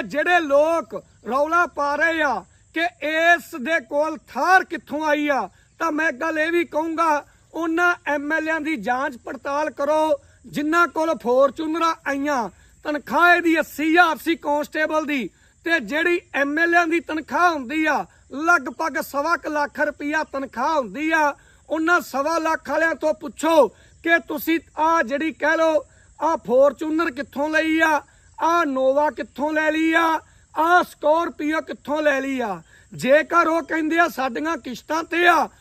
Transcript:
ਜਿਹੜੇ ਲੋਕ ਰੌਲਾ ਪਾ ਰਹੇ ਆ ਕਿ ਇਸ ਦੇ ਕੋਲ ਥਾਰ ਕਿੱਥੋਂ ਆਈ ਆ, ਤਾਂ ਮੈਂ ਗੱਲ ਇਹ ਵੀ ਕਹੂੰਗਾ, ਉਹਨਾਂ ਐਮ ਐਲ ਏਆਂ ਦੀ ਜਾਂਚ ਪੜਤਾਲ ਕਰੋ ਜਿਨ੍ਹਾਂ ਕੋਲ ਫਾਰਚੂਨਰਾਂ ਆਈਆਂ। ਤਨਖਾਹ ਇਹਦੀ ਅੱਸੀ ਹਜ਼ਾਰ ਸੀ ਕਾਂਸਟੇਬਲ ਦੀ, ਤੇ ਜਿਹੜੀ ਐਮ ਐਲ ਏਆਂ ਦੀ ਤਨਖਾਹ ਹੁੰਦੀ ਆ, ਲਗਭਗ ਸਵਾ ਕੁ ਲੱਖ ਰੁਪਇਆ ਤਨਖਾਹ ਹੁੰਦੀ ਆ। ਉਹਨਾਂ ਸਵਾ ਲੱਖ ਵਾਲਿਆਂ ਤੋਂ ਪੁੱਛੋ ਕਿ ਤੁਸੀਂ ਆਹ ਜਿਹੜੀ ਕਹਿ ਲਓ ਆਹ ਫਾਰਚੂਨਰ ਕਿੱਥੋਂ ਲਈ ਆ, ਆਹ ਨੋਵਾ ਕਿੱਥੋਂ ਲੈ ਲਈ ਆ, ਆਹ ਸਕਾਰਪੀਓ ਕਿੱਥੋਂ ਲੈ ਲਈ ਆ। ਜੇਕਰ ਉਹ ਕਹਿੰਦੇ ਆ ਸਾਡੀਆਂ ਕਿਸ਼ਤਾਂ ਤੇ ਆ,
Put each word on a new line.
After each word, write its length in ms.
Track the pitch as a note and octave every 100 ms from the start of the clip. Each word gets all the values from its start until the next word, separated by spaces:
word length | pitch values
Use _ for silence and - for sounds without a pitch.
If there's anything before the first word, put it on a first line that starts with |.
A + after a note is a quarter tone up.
ਜਿਹੜੇ 380 | G#3+ C#4 D#4 F4
ਲੋਕ 640 | D4+ C#4 D#4+ E4 A3+ G3 - _ G#3
ਰੌਲਾ 380 | C4+ D#4 E4+ E4+
ਪਾ 300 | - C#4+ D4
ਰਹੇ 260 | E4 E4
ਆ 220 | D4 G3+ - _ _
ਕਿ 60 | D#4+ F4 -
ਇਸ 520 | D4 D#4+ E4 E4+ - E4
ਦੇ 200 | C4 D#4+
ਕੋਲ 380 | A#3 C#4+ D#4 D4 _
ਥਾਰ 300 | A#3+ E4 F#4
ਕਿੱਥੋਂ 400 | F4 D#4+ - D4
ਆਈ 240 | D#4 D4 D4
ਆ, 200 | C4 G3+ _ _ -
ਤਾਂ 140 | E4
ਮੈਂ 200 | D4+ D#4+
ਗੱਲ 260 | B3 D#4+ D#4
ਇਹ 140 | D#4+
ਵੀ 120 | E4+
ਕਹੂੰਗਾ, 600 | D#4 D4+ E4 D#4+ E4 D4 - _ _
ਉਹਨਾਂ 400 | D#4+ E4+ E4 F4 F4 -
ਐਮ 260 | D4 C#4+
ਐਲ 160 | D#4+ D#4
ਏਆਂ 120 | A3
ਦੀ 160 | C4+ C#4+
ਜਾਂਚ 400 | G3 B3+ D4 A#3+
ਪੜਤਾਲ 540 | F4 C#4+ D4 C#4+ D4+
ਕਰੋ 500 | C4 C#4+ D#4 D#4 C#4+ - _ A#3
ਜਿਨ੍ਹਾਂ 420 | E3 D4+ E4+ F4
ਕੋਲ 260 | D#4+ D#4+
ਫਾਰਚੂਨਰਾਂ 800 | D4 A#3+ B3+ C#4 - D#4 D#4+ E4 E4 C#4+
ਆਈਆਂ। 420 | C#4 D4 C4 G3 - - _
ਤਨਖਾਹ 520 | D#4 D4 - C#4+ F4 F4
ਇਹਦੀ 240 | E4+ D#4+
ਅੱਸੀ 300 | - - D#4
ਹਜ਼ਾਰ 260 | E4+ E4 C4+
ਸੀ 200 | D#4 D#4+
ਕਾਂਸਟੇਬਲ 680 | - D4 D4 D#4 D#4 D#4
ਦੀ, 260 | D4 C#4+ F#3 _ _ _
ਤੇ 160 | E4 E4
ਜਿਹੜੀ 400 | G3+ D4 F4 F4 -
ਐਮ 240 | C4+ C#4 D4+
ਐਲ 160 | E4+
ਏਆਂ 120 | E4+ E4
ਦੀ 140 | E4+
ਤਨਖਾਹ 520 | - D#4 - D4+ F4
ਹੁੰਦੀ 340 | D#4 A#3 D#4 D#4
ਆ, 200 | A#3+ - _ _
ਲਗਭਗ 680 | C4 E4 F4 C#4 B3 D#4+ C4+
ਸਵਾ 360 | - C#4 D#4 E4+
ਕੁ 140 | D#4+
ਲੱਖ 300 | D4 C#4+ -
ਰੁਪਇਆ 440 | D4+ - D4 D#4
ਤਨਖਾਹ 540 | D4+ C4+ C4+ A3+ C#4+ D#4
ਹੁੰਦੀ 320 | A3 A#3 D#4
ਆ। 240 | D#4+ D4 C#4+ - _ -
ਉਹਨਾਂ 300 | D#4+ D#4+ F4
ਸਵਾ 380 | - B3+ D4 E4
ਲੱਖ 320 | D#4+ D#4 -
ਵਾਲਿਆਂ 240 | D#4 E4
ਤੋਂ 200 | D4 D#4
ਪੁੱਛੋ 540 | - C#4+ - D#4+ D#4+ A3 - - _
ਕਿ 160 | E4 E4
ਤੁਸੀਂ 420 | E4 D4+ D#4 E4 - -
ਆਹ 240 | D#4+ E4
ਜਿਹੜੀ 300 | A3+ C#4 D#4+
ਕਹਿ 240 | - D4 D#4+
ਲਓ 280 | D#4+ D4+ - _ _ -
ਆਹ 140 | D4+ D#4+
ਫਾਰਚੂਨਰ 760 | - B3 C#4 - D#4 D#4 E4
ਕਿੱਥੋਂ 380 | B3 C4 B3+ D4+
ਲਈ 320 | D#4 D#4+ D#4+
ਆ, 220 | D#4+ D4 - _ - -
ਆਹ 220 | D#4 E4+
ਨੋਵਾ 460 | D4+ C4 C4 C#4 D4+
ਕਿੱਥੋਂ 420 | A#3 A3 - D4
ਲੈ 180 | D#4 D#4
ਲਈ 220 | D#4 D#4+
ਆ, 280 | E4 E4 D#4+ - _ _ -
ਆਹ 240 | E4 F4
ਸਕਾਰਪੀਓ 800 | - - D4 D#4+ E4 - D4+ D#4
ਕਿੱਥੋਂ 420 | - C#4 - D4+
ਲੈ 180 | D4 C4+
ਲਈ 200 | C4+ C4
ਆ। 220 | A3 F3 - - _
ਜੇਕਰ 520 | D#3+ A#3 D4+ - E4+ D#4+
ਉਹ 160 | E4
ਕਹਿੰਦੇ 360 | - D#4+ D#4 E4
ਆ 100 | E4+
ਸਾਡੀਆਂ 480 | - C4 B3 D#4 D4+
ਕਿਸ਼ਤਾਂ 480 | C4 A#3 - G#4+
ਤੇ 240 | - E4+ F4
ਆ, 200 | D#4+ A3 _